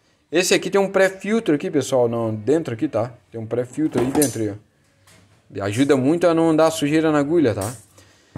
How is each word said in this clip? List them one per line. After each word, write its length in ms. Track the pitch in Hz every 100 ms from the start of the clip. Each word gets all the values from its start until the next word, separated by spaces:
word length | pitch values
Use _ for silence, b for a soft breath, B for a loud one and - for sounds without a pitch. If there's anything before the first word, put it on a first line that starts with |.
| _ _ _
Esse 220 | 160 180
aqui 160 | 185 175
tem 100 | 196
um 80 | 196
pré-filtro 680 | 190 190 190 196 226 220 147
aqui, 160 | 185
pessoal, 360 | 156 123 131 120
não, 240 | 117 113
dentro 440 | 107 110 160 156 113
aqui, 120 | 156
tá? 240 | 107 120 - _
Tem 100 | 113
um 60 | 110
pré-filtro 520 | 117 123 - 156 123
aí 120 | 123
dentro, 320 | 147 139 113
aí, 60 | 107
ó. 1120 | 101 - _ _ _ _ - _ _ _ 104
Ajuda 340 | 101 104 139 135
muito 300 | 131 170 175
a 60 | 165
não 200 | 165 156
dar 140 | 160
sujeira 420 | 160 143 156 160
na 60 | 151
agulha, 380 | 143 170 127 101
tá? 180 | 104 127 - B B B B